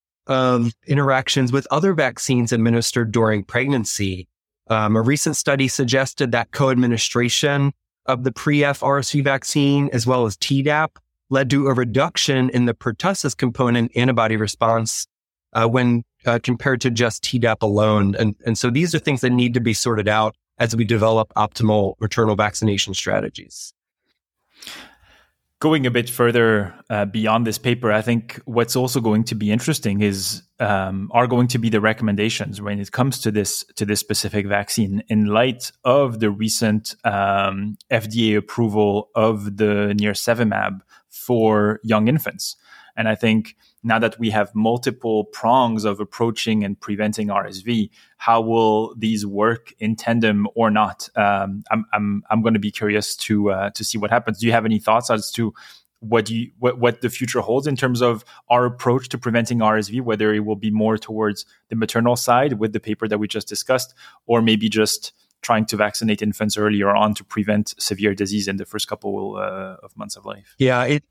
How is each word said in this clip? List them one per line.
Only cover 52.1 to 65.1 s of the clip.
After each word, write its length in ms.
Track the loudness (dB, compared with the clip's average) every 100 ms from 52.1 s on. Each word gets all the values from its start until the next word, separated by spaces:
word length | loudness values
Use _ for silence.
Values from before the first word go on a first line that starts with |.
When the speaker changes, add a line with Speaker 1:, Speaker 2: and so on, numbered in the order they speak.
| -4 -2
Speaker 2:
I'm 100 | 0
gonna 160 | 2 0
be 140 | -2
curious 440 | -4 -2 -2 -2 -8
to, 340 | -2 0 2
uh, 180 | 0 -4
to 140 | -6
see 160 | -8 -4
what 100 | 0
happens. 300 | 0 0 -2
Do 80 | 2
you 40 |
have 140 | 2 2
any 140 | 0
thoughts 320 | 2 0 2
as 200 | -2 -4
to 200 | -4 -4 -6 -20 -20 _ _
what 260 | -2 0 0
do 100 | -4
you, 160 | -6 -2
what, 220 | -2 2
what 220 | 0 0
the 80 | -4
future 300 | -4 -4 -4
holds 260 | 0 0 0
in 80 | -2
terms 260 | 0 2
of 240 | 0 0 -6 -14 -2
our 160 | 0 0
approach 440 | -2 0 0 -2
to 80 | -6
preventing 420 | -2 0 0 0
R 160 | 2 2
S 120 | -2
V, 120 | -4
whether 320 | -2 0 2
it 100 | 2
will 120 | -2 -4
be 160 | -2
more 260 | 0 2 0
towards 480 | -4 -4 -2 -4 -10 _ -8
the 60 | -4
maternal 400 | -2 0 2 0
side 380 | 2 2 2
with 200 | 0 -2
the 60 | -4
paper 280 | -6 -4 -2
that 120 | -2
we 80 | -4
just 200 | -6 -8
discussed, 460 | -8 -2 -2 -2 _ -20 _ 0
or 160 | 4
maybe 280 | 4 4 2
just 440 | 2 0 0 -8